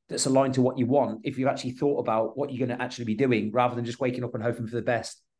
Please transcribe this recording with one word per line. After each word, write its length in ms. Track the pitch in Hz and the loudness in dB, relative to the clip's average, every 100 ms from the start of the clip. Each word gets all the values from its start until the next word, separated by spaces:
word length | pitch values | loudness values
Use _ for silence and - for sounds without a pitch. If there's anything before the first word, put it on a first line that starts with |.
| - | -8
that's 180 | - - | -2 2
aligned 300 | 131 135 127 | 4 4 4
to 60 | |
what 180 | 127 127 | 2 2
you 80 | 123 | 2
want 320 | 143 113 110 123 | 4 2 -2 -6
if 120 | 127 | -2
you've 120 | 131 | 0
actually 220 | 127 127 | 0 -4
thought 280 | 123 143 143 | -2 0 0
about 380 | 120 110 113 - | 0 0 0 -2
what 140 | 143 | -6
you're 140 | 123 123 | -2 -2
gonna 160 | 117 | -2
actually 240 | 123 - 113 | -6 -6 -4
be 100 | 107 | 0
doing, 360 | 135 117 104 | 2 2 2
rather 240 | 110 123 120 | 2 2 0
than 100 | 117 | -6
just 140 | 117 | -2
waking 240 | 131 123 | -2 -2
up 100 | 120 | -4
and 80 | 117 | -4
hoping 240 | 117 120 110 | -2 -2 -4
for 100 | 117 | -4
the 40 | |
best. 400 | 110 117 - - _ _ | 0 -2 -2 -12 _ _